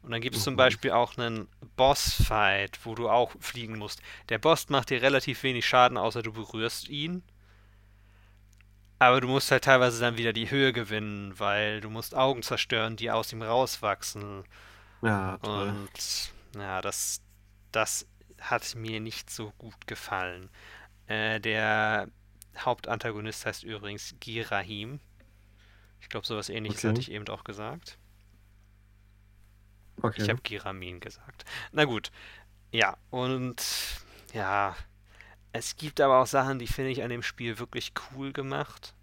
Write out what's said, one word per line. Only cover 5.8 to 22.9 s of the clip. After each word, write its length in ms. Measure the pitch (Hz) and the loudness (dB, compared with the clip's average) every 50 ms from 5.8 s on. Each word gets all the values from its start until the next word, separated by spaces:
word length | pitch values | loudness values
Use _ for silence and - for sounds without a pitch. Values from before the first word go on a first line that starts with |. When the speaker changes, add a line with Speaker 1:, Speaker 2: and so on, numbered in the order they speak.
| 123 123 123 | 8 8 6
Speaker 1:
außer 260 | 113 92 110 - 123 113 | 2 0 0 -2 -2 -6
du 100 | 113 107 | -6 -8
berührst 560 | 113 107 - - 110 110 117 - - - - | -8 -12 -8 -6 -4 -4 -2 -4 -6 -10 -10
ihn. 340 | 143 143 147 165 180 180 - - _ - - - - - - - _ - _ - - - _ - _ - - _ _ - - - - - - - - - - - _ - | -8 -6 -6 -6 -6 -8 -10 -14 _ -20 -20 -20 -20 -20 -20 -20 _ -20 _ -20 -20 -20 _ -20 _ -20 -20 _ _ -20 -20 -20 -20 -20 -20 -20 -20 -20 -20 -20 _ 6
Aber 220 | 131 123 123 131 | 8 8 8 8
du 60 | 123 | 4
musst 240 | 123 131 139 - - | 4 2 2 4 4
halt 140 | 139 127 - | 4 4 8
teilweise 340 | 139 135 127 123 123 117 113 | 8 8 8 8 4 4 2
dann 180 | 120 120 117 | 0 0 0
wieder 160 | 113 117 113 107 | 0 -2 -2 0
die 160 | 113 113 101 | -2 -4 -2
Höhe 220 | 139 139 139 135 123 | 2 4 4 4 2
gewinnen, 640 | 123 113 98 107 107 107 104 104 101 101 98 95 95 | 0 -4 -4 -4 -4 -4 -4 -6 -6 -8 -10 -6 -2
weil 420 | 107 98 101 104 107 104 107 107 | 0 0 2 2 0 0 -2 -4
du 80 | 101 107 | -8 -8
musst 260 | 110 113 113 - - | -8 -8 -10 -6 2
Augen 260 | 131 131 135 139 120 | 2 4 4 2 0
zerstören, 540 | 110 - 127 117 - - 123 113 110 113 113 | -4 -4 -2 -2 0 0 0 0 0 -2 -2
die 160 | 107 120 117 | -4 -2 0
aus 200 | 110 113 110 - - | 0 0 -2 -2 -8
ihm 80 | 113 | -8
rauswachsen. 1040 | 113 110 117 123 131 120 - - - 104 98 - - - - 104 104 101 101 98 95 - - - - - - - - - - - | -2 2 4 4 4 2 0 -2 0 0 0 0 -4 -10 -8 -8 -10 -10 -10 -12 -14 -16 -20 -20 -20 -20 -20 -20 -20 -20 -14 -2
Speaker 2:
Ja, 360 | - 113 107 101 95 95 95 95 - | 0 2 2 2 0 -4 -6 -6 -6
toll. 320 | 104 104 101 98 101 101 | -4 -4 -2 -2 -4 -4
Speaker 1:
Und, 560 | 104 101 98 - - - - - - - - - - - - - | -6 -10 -12 -10 -10 -6 -6 -4 -6 -6 -8 -12 -18 -20 -18 -14
ja, 240 | 104 101 95 95 92 | -12 -8 -6 -6 -4
das, 400 | 92 101 - - - - - - - - - - - - - - - - | -4 -4 -4 -2 -4 -4 -6 -8 -10 -16 -20 -20 -20 -20 -20 -20 -20 -2
das 360 | - 110 110 - - - - _ _ - - - - - | 2 2 2 2 0 -6 -6 _ _ -20 -20 -20 -20 -14
hat 340 | - - 127 117 - - - | -4 -2 -2 -2 -2 -4 -10
mir 240 | 117 113 110 113 107 | -8 -8 -6 -6 -6
nicht 280 | 110 113 - - - - | -8 -8 -10 -12 -12 -12
so 220 | - - 113 104 - | -12 -10 -10 -12 -12
gut 300 | - - 113 - _ - | -16 -20 -20 -20 _ -12
gefallen. 640 | - - - - - - 95 92 90 87 90 92 92 - - - - - - - - - - - | -12 -12 -10 -6 -4 -4 -4 -4 -4 -8 -10 -16 -18 -20 -20 -20 -20 -20 -20 -20 -20 -20 -20 -8
Äh, 340 | - 110 107 110 110 110 110 | -4 -2 0 0 0 -2 -2
der 680 | 101 110 107 110 110 110 107 107 107 107 110 104 98 - - _ _ - _ - - _ - | -2 0 0 2 2 2 4 4 4 2 2 0 -2 -4 -12 _ _ -20 _ -20 -20 _ -14
Hauptantagonist 880 | - - 131 123 - - - | -4 -2 -2 -2 -2 -2 -6